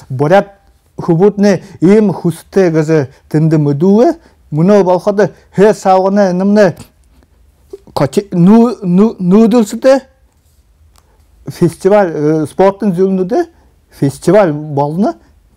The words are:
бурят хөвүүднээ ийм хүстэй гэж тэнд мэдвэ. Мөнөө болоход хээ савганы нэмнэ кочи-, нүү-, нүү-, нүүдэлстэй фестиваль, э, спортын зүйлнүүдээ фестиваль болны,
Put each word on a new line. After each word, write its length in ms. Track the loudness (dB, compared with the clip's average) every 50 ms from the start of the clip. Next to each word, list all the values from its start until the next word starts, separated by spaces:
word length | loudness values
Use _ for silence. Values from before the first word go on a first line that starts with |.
| -16 -10
бурят 500 | -6 -4 -2 2 2 0 0 -2 -10 _ _ _ _ _ _ _ _ -8
хөвүүднээ 600 | -4 -2 0 2 2 0 2 2 0 0 0 -2 -6 -12 -8 -2
ийм 300 | 0 2 2 2 2 0
хүстэй 600 | -2 -4 -4 -6 -6 -6 -10 _ -2 0 0 0
гэж 400 | 0 -2 -2 0 0 -2 -2 -4 -10 _ _ _
тэнд 260 | -4 -2 0 0 0
мэдвэ. 640 | 0 0 0 -2 0 0 2 2 2 2 0 -2 -4 _ _ _ _ _ -8
Мөнөө 320 | -4 -2 0 2 2 2 2
болоход 480 | 2 0 -2 -2 -2 -2 0 -2 -2 -4 _ _ _ -2
хээ 180 | 0 2 2 2
савганы 580 | 0 0 0 2 2 2 0 0 0 0 0
нэмнэ 440 | 0 -2 -2 0 2 2 2 2 0 -6 -16 _ _ _ _ _ _ _ _ _ _ _ _ _ _ _ _ _ -20 -20 _ -10 -4
кочи-, 340 | -4 -2 -2 -2 -4 -4 -4
нүү-, 480 | -2 2 4 4 4 4 4 2 -2 -6 -4
нүү-, 320 | -2 0 2 0 0 -2 -4
нүүдэлстэй 800 | -2 2 2 2 4 2 2 0 0 -2 -4 -2 0 0 0 0 -2 _ _ _ _ _ _ _ _ _ _ _ _ _ _ _ _ _ _ _ _ _ _ _ _ _ _ _ -18 -16
фестиваль, 600 | -12 -8 -8 -10 -8 -6 -4 -2 0 0 0 -2
э, 340 | -4 -4 -4 -4 -2 -4 -6
спортын 440 | -6 -2 -2 -2 -2 -2 -2 -6 -4 -2
зүйлнүүдээ 600 | -2 -2 -2 -2 -4 -4 -4 -4 -4 -4 -6 _ _ _ _ _ _ _ _
фестиваль 600 | _ -4 -4 -4 -4 -4 -2 0 2 2 2 0
болны, 640 | -2 -6 -10 -8 -6 -6 -4 -4 -4 -4 -4 -4 -6 _ _ _ _ _ _ _ _